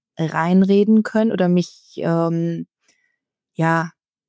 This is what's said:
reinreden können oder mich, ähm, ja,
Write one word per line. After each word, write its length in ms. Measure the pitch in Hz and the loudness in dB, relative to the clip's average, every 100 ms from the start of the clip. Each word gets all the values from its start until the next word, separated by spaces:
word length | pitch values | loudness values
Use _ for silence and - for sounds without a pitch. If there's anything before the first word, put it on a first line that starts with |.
| _ - | _ -6
reinreden 840 | 160 156 165 185 190 202 208 220 | -6 -2 0 2 4 2 4 2
können 300 | 214 220 220 | 2 -2 -2
oder 160 | 180 180 | 0 0
mich, 460 | 180 175 - _ - | 0 -2 -10 _ -8
ähm, 680 | 165 165 165 165 170 165 170 _ _ _ _ _ _ _ _ | -4 -2 -2 -2 -4 -6 -12 _ _ _ _ _ _ _ _
ja, 360 | - 160 165 165 _ _ _ | -4 -2 -2 -4 _ _ _